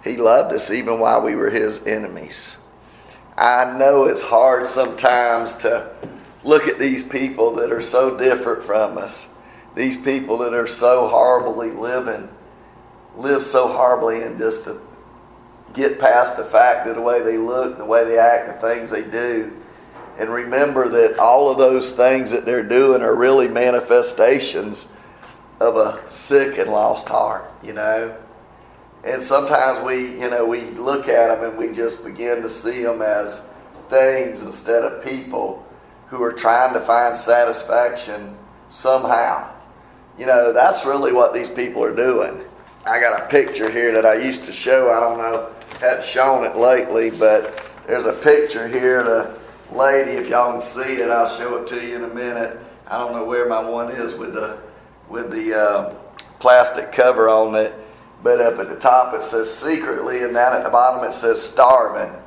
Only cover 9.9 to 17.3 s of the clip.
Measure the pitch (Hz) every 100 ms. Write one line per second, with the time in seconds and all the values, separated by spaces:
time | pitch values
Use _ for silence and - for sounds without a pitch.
9.9 | 127 135 135 131 113 120 120 113 - 120
10.9 | 127 110 117 127 127 117 113 117 101 113
11.9 | 127 123 107 101 - - - - - -
12.9 | - - - 131 139 135 131 123 131 127
13.9 | 120 113 113 113 92 110 110 - 101 -
14.9 | - - - - - - - - - 135
15.9 | - 135 120 127 - 113 110 123 117 113
16.9 | 113 120 120 113